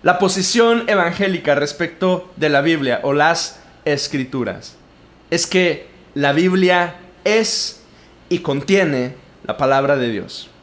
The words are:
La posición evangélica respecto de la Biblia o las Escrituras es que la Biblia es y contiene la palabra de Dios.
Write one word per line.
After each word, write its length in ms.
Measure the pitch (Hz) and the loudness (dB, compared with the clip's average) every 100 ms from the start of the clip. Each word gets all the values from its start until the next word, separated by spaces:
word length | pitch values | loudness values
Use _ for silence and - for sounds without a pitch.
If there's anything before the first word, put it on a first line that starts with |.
La 160 | 185 180 | 0 2
posición 640 | 196 190 185 240 233 233 226 | 0 0 0 2 4 2 2
evangélica 680 | 202 170 175 196 175 - 143 | 0 0 0 -2 -2 0 0
respecto 760 | 143 - 170 - 185 175 - - | 0 -4 -8 -2 0 0 -4 -4
de 120 | 156 | 2
la 120 | 143 | 2
Biblia 400 | 151 160 135 120 | 2 0 0 0
o 100 | 139 | 0
las 460 | 143 151 170 - - - - | 4 4 2 -4 -12 -20 -8
Escrituras 920 | - 143 - 143 127 139 107 92 - - - - - - - | -4 -2 -2 -6 -4 -4 -4 -6 -16 -20 -20 -20 -20 -20 -6
es 160 | 170 - | -4 0
que 420 | 185 175 147 - - - | 0 0 -2 -8 -20 -12
la 180 | 143 139 | -2 0
Biblia 640 | 143 185 185 180 180 175 - - - | 2 2 4 2 2 0 -6 -20 -6
es 580 | 214 220 220 - - - - - - - - | 0 0 0 -4 -6 -10 -20 -20 -20 -20 -6
y 100 | 175 | -4
contiene 760 | 165 143 151 196 170 135 127 127 - - | -2 -4 0 2 2 -2 -4 -8 -20 -16
la 120 | - - | -10 -2
palabra 400 | 131 135 143 143 | 2 2 2 0
de 140 | 120 | 0
Dios. 380 | 104 - - - - | -4 -8 -14 -18 -20